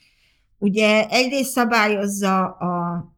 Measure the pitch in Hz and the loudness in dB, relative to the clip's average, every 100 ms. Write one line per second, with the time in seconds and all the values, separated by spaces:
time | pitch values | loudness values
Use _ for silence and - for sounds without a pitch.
0 | _ _ _ _ _ - 202 202 214 214 | _ _ _ _ _ -4 -2 2 4 2
1 | 214 233 254 277 247 254 233 233 214 202 | 2 0 0 -2 -2 0 0 2 2 0
2 | 202 202 196 190 185 - 175 175 175 170 | -4 -2 0 0 0 -4 -6 -4 -4 -6
3 | 170 | -10